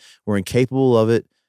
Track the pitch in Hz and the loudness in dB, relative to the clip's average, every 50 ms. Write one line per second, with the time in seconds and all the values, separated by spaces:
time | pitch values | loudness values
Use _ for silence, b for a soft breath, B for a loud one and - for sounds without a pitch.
0 | b b b b b 104 104 101 92 - - 123 131 - 127 135 135 127 120 113 | b b b b b -6 -4 -4 -4 -2 -2 -2 -2 -2 -2 0 0 2 2 2
1 | 110 110 117 107 - _ _ _ _ | 2 2 0 -2 -2 _ _ _ _